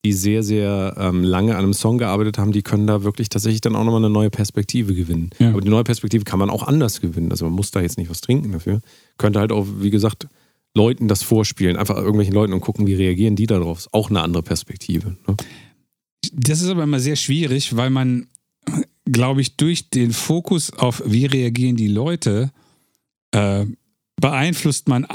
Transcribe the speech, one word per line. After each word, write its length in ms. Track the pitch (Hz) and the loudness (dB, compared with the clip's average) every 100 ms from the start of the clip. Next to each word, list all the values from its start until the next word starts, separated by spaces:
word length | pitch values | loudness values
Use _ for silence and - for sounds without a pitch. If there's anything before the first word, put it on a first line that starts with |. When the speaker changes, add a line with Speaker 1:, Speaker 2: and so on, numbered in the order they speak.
Speaker 1:
die 80 | 104 | 0
sehr, 280 | 95 98 110 | 0 0 0
sehr, 520 | 104 107 101 98 95 - | 0 0 0 -2 -4 -2
ähm, 240 | 95 90 | -2 2
lange 300 | 90 90 110 98 | 2 2 2 2
an 60 | |
einem 100 | 98 | 0
Song 240 | 98 110 120 | 0 0 0
gearbeitet 400 | 113 101 107 104 | 0 0 -2 0
haben, 140 | 101 | 0
die 100 | 104 | 0
können 240 | - 107 107 | 0 0 2
da 180 | 104 | 2
wirklich 240 | 101 104 113 | 0 -4 -4
tatsächlich 320 | 98 110 107 | -2 -2 -2
dann 160 | 117 110 | -2 0
auch 80 | |
nochmal 180 | 113 113 | 2 2
eine 60 | 110 | 2
neue 200 | 107 107 | 2 0
Perspektive 640 | - 101 - 101 123 104 | 0 -4 -2 -2 -2 -2
gewinnen. 360 | 90 82 82 85 - | -2 0 -2 -4 0
Speaker 2:
Ja. 120 | 117 | 2
Speaker 1:
Aber 100 | 104 | 2
die 80 | 98 | 2
neue 160 | 110 | 2
Perspektive 400 | 120 120 104 113 | 2 -2 0 -2
kann 140 | 104 98 | 0 0
man 120 | 98 | 0
auch 120 | 104 - | -2 0
anders 340 | 151 117 - | 2 0 -2
gewinnen. 300 | 87 82 82 | -4 -2 -2
Also 140 | 85 | -2
man 100 | 82 | -2
muss 160 | 87 101 | -2 -2
da 100 | - | -2
jetzt 160 | 87 - | -2 -4
nicht 120 | 85 | -8
was 100 | 82 | -8
trinken 300 | - 131 107 | -2 0 0
dafür. 280 | 90 95 104 - - _ - | -6 -2 -4 -6 -20 _ -2
Könnte 200 | 104 104 | 0 2
halt 120 | 107 | 0
auch, 140 | 107 98 101 | 0 -2 -2
wie 120 | 101 | 0
gesagt, 360 | 104 107 - - _ _ _ _ | 2 2 -2 -14 _ _ _ _
Leuten 320 | 110 113 123 113 | 2 2 2 0
das 160 | 98 | 0
vorspielen, 540 | - 113 104 - 92 85 | 2 2 2 0 0 0
einfach 200 | 92 95 | -2 -2
irgendwelchen 360 | 95 104 98 | 0 2 2
Leuten 200 | 101 107 | 2 2
und 60 | 92 | 0
gucken, 240 | - 104 101 | -2 0 0
wie 80 | |
reagieren 420 | 95 92 90 107 104 | 2 2 2 2 2
die 100 | 110 | 2
darauf. 320 | 98 85 82 | 0 0 -6
Ist 160 | - | -2
auch 140 | 110 104 | -2 0
eine 140 | 101 | -2
andere 200 | 82 85 | 0 -2
Perspektive, 760 | 82 101 - - - 85 95 92 - | -2 -6 -6 -14 -6 -4 -4 -8 -4
ne? 80 | 101 - - - _ _ _ _ _ - | -4 -6 -18 -20 _ _ _ _ _ -8
Speaker 2:
Das 300 | 151 123 156 | -2 0 0
ist 60 | 180 | 0
aber 160 | 180 | 0
immer 140 | 151 139 | 0 0
sehr 160 | 131 147 | 0 -2
schwierig, 600 | - 147 151 135 - 117 | -2 -2 0 -2 -2 -2
weil 140 | 131 | 0
man, 360 | 131 127 123 - _ _ _ - 147 - _ | 2 0 -2 -4 _ _ _ -6 -6 -6 _
glaub 340 | - 120 127 135 | 0 2 2 0
ich, 180 | 135 - | -2 0
durch 320 | 151 170 - | 0 0 -2
den 220 | 131 120 | 0 0
Fokus 600 | 110 - 165 165 175 - | 0 -2 -2 0 -2 -2
auf, 300 | - 123 120 | 0 0 0
wie 220 | - 110 135 | 0 2 2
reagieren 500 | 135 123 117 127 120 | 2 0 0 0 2
die 120 | 107 | 2
Leute, 640 | 104 143 175 120 101 135 _ _ _ _ _ _ _ _ | 0 0 -2 0 0 -2 _ _ _ _ _ _ _ _
äh, 340 | - 104 98 104 - _ _ _ - | 0 0 0 -2 -6 _ _ _ -2
beeinflusst 680 | 135 135 160 160 156 135 - | 0 2 0 0 -2 0 0
man 180 | 123 - | 0 -2